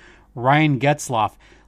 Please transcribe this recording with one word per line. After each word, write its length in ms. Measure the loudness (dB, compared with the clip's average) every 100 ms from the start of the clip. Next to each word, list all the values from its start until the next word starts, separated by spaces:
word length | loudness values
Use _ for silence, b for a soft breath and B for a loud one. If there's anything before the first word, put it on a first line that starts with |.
| B B B -4
Ryan 440 | 0 2 2 2
Getzlaf, 580 | 0 -2 -4 -4 -4 -6 b b